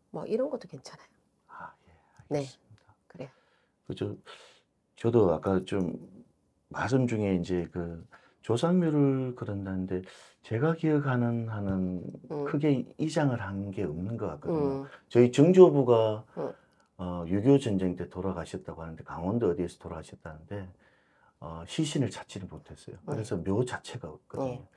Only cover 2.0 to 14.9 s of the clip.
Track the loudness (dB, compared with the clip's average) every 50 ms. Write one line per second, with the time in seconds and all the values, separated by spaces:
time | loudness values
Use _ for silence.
2 | _ _ _ -20 -8 _ -4 -4 -4 -6 -10 _ _ _ -20 -20 _ _ _ _
3 | _ _ -18 -16 -16 -16 -18 _ _ _ _ _ _ _ _ _ _ -14 -8 -6
4 | -6 -6 -6 -10 -14 -20 -20 -20 -20 -20 -20 _ _ _ _ _ _ _ _ -4
5 | 0 4 6 6 6 6 4 2 2 2 0 0 0 -2 -2 -2 -2 -2 -4 -8
6 | -12 -18 -20 -20 -20 _ _ _ _ _ _ _ _ _ -8 -6 -2 0 2 2
7 | 2 2 0 0 0 2 0 0 0 0 -2 -2 -2 -4 -6 -6 -6 -6 -8 -12
8 | -14 -18 -20 -20 _ _ _ _ -4 -2 0 2 2 2 2 4 2 2 4 4
9 | 4 4 4 2 -2 -4 -6 -8 -8 -6 -6 -6 -6 -4 -4 -4 -4 -2 -4 -4
10 | -6 -8 -14 -20 -20 -20 -20 _ _ -4 -2 0 2 0 0 0 0 2 2 2
11 | 2 2 2 2 2 0 0 -2 -4 -4 -6 -4 -4 -2 0 0 -2 -2 -4 -6
12 | -8 -10 -12 -14 -12 -10 -8 -6 -4 -2 -2 2 2 4 2 2 0 -4 -6 -4
13 | -4 0 0 2 2 2 2 0 -4 -6 -6 -6 -6 -6 -4 -4 -4 -4 -4 -4
14 | -6 -6 -4 -4 -4 -6 -6 -6 -4 -4 0 0 0 0 -2 -4 -6 -10